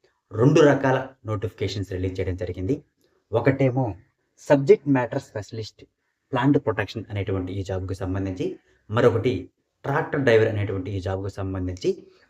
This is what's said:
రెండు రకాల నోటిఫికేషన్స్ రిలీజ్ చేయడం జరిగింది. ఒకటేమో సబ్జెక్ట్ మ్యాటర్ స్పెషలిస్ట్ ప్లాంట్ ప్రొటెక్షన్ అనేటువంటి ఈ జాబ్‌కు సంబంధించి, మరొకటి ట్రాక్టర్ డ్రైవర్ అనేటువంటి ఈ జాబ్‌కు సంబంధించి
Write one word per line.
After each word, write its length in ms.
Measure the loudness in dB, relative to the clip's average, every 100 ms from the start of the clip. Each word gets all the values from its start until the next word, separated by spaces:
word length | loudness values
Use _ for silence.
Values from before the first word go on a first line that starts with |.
| _ _ _
రెండు 280 | 2 4 6
రకాల 480 | 6 6 2 0 -4 -12 -8
నోటిఫికేషన్స్ 680 | -6 -6 -6 -6 -4 -6
రిలీజ్ 280 | -6 -6 -4
చేయడం 160 | -6 -4
జరిగింది. 460 | -6 -6 -4 -4 -6 _ _ _ _
ఒకటేమో 600 | 0 2 2 2 0 -2 -6 _ _ _ _
సబ్జెక్ట్ 500 | 2 2 6 4 6
మ్యాటర్ 340 | 0 0 -6
స్పెషలిస్ట్ 600 | -8 -12 -10 -10 -12 -14 -20 _ _ _ _
ప్లాంట్ 260 | 0 2 4
ప్రొటెక్షన్ 460 | 2 -2 -4 -6 -8
అనేటువంటి 420 | -6 -4 -4 -4
ఈ 100 | -6
జాబ్‌కు 320 | -6 -6 -6
సంబంధించి, 640 | -6 -4 -4 -4 -4 -8 -8 _ _ -4
మరొకటి 600 | 2 4 4 0 -2 -8 _ _ _
ట్రాక్టర్ 360 | -4 -4 -2 0
డ్రైవర్ 280 | 4 4 4
అనేటువంటి 420 | 0 -4 -6 -6
ఈ 100 | -6
జాబ్‌కు 280 | -6 -6 -6
సంబంధించి 720 | -8 -8 -6 -6 -4 -4 -4 -10 _ _